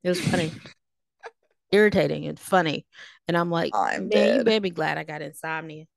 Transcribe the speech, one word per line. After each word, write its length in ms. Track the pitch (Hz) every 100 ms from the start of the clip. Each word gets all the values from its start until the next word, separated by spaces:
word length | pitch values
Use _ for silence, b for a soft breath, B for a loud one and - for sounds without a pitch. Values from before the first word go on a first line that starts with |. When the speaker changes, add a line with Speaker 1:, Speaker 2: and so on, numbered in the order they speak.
Speaker 1:
It 60 | 180
was 120 | 175
funny. 300 | - 180 160
Speaker 2:
<laughs> 1200 | - - _ _ _ _ _ - _ _ _ _
Speaker 1:
Irritating 540 | 196 214 190 147 151 151
and 120 | 151
funny. 460 | - 190 160 - _ B B B -
And 80 | 170
I'm 140 | 170
like, 240 | 165 175
Speaker 2:
I'm 360 | 107 69 - 190
Speaker 1:
"Man, 180 | 208 208
you 80 | -
Speaker 2:
dead. 40 | 226
Speaker 1:
better 160 | 220
be 80 | 190
glad 280 | 165 156 156
I 40 |
got 180 | 156 151
insomnia." 640 | 151 156 160 160 160 156 160